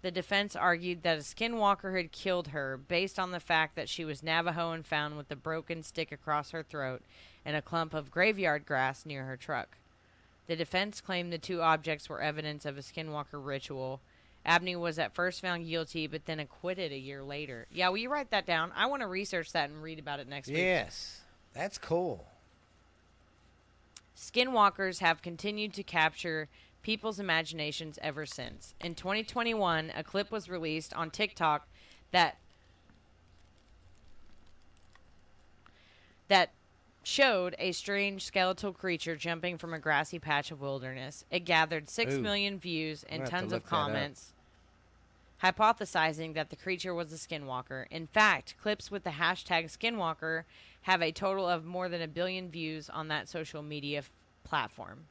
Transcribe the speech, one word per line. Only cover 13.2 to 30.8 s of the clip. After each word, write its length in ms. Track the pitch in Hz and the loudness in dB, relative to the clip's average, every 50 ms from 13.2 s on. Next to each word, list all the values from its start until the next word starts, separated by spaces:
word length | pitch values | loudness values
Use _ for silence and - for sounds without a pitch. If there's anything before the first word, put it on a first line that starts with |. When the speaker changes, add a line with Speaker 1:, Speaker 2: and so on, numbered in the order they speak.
| 143 - - 147 135 | -6 -6 -10 -10 -6
Speaker 1:
ritual. 580 | 139 139 139 - - 135 135 131 131 131 131 - _ _ _ _ - - - - | -6 -6 -6 -6 -6 -8 -6 -6 -6 -6 -8 -12 _ _ _ _ -20 -20 -6 4
Abney 300 | - 170 175 175 185 180 | 6 6 6 6 2 -4
was 240 | 175 170 170 156 160 | -2 -2 -2 0 0
at 160 | 156 107 - | -2 -2 0
first 260 | - 175 180 175 - | 0 0 0 0 -2
found 260 | - 185 175 170 170 | -2 -2 -2 -2 -2
guilty, 420 | 165 160 165 160 - - 165 156 147 | -2 -2 -2 -2 -2 -4 -4 -4 -4
but 180 | 131 156 - | -6 -8 -6
then 140 | - 160 156 | -6 -6 -6
acquitted 500 | 151 139 - - - 175 185 185 185 156 | -6 -10 -12 -8 -4 -4 -4 -2 -4 -6
a 80 | 139 139 | -6 -8
year 240 | 131 135 139 139 135 | -8 -10 -10 -10 -10
later. 440 | 135 143 147 151 135 127 113 117 - - | -8 -8 -8 -6 -8 -8 -10 -12 -10 -2
Yeah, 160 | 165 180 185 | 2 4 4
will 100 | 185 214 | 4 2
you 100 | 233 254 | -2 0
write 220 | 285 294 277 - | -2 -2 0 2
that 160 | - 202 190 | 0 0 2
down? 260 | - 170 160 160 175 - | 4 2 2 2 0 2
I 100 | - 202 | 0 2
want 160 | 254 285 269 240 | 2 2 0 -2
to 60 | 196 | -2
research 440 | 180 190 202 - - 175 160 - - | -2 -4 -4 -2 -2 -2 -2 0 0
that 180 | 165 147 143 | 0 0 0
and 100 | 151 156 | -2 -10
read 200 | 156 160 160 156 | -10 -10 -10 -10
about 180 | 143 147 143 143 | -6 -6 -6 -6
it 100 | 139 123 | -6 -8
next 200 | 143 143 131 131 | -10 -10 -6 -2
week. 100 | 143 160 | 0 2
Speaker 2:
Yes. 640 | 180 185 185 156 107 - - - - - - - - - - - - - - | 4 4 4 4 2 0 -6 -10 -12 -12 -14 -16 -20 -20 -20 -20 -20 -14 -6
That's 260 | - 160 202 - - | -4 -4 -4 -4 -8
cool. 480 | - - 160 175 185 170 120 87 - - - - - _ - _ _ _ _ _ _ _ _ _ _ _ _ _ _ _ _ _ _ _ _ _ _ _ _ _ _ _ _ - _ _ _ | -2 0 2 2 2 0 -2 -6 -10 -18 -20 -20 -20 _ -20 _ _ _ _ _ _ _ _ _ _ _ _ _ _ _ _ _ _ _ _ _ _ _ _ _ _ _ _ -20 _ _ _
Speaker 1:
Skinwalkers 840 | - - - - 240 247 262 262 226 208 202 190 - 196 185 180 - | -16 -16 0 2 2 4 4 6 8 8 8 6 4 -2 -2 0 4
have 240 | 190 165 165 - - | 4 4 4 4 0
continued 500 | 175 170 160 - 202 208 214 214 214 - | -10 -10 -4 -4 -4 -2 -2 -4 -4 -4
to 80 | 202 196 | -8 -10
capture 640 | - - 170 156 160 151 - - 175 160 156 156 - - - - - - _ - | -2 2 4 4 4 2 0 -4 -2 -2 -2 -4 -6 -10 -20 -20 -20 -20 _ -2
people's 340 | - 220 214 - 220 214 180 | -2 -2 -2 -2 -6 -4 -4
imaginations 800 | 202 185 165 160 165 151 160 160 151 147 151 - 160 156 147 - | 0 2 2 2 2 0 -4 -4 -4 -4 -4 -6 -8 -8 -10 -6
ever 240 | - 151 139 147 156 | -4 -4 -4 -4 -8
since. 480 | - - - 123 117 - - - - - - | -8 -8 -10 -10 -10 -10 -14 -16 -18 -16 -8
In 140 | - 175 165 | -8 -8 -8
twenty 300 | - - 185 196 214 226 | -4 -2 -2 0 0 -2
twenty-one, 680 | - - 254 233 233 226 220 202 175 165 156 156 160 - | -2 -2 0 0 0 2 4 4 4 4 2 0 -2 -6
a 80 | - 160 | -8 -8
clip 260 | - - 196 202 202 | -2 -2 -2 -2 0
was 180 | - 214 175 170 | -4 -6 -6 -4
released 460 | 185 175 160 160 156 160 | -6 -4 -2 0 -2 -2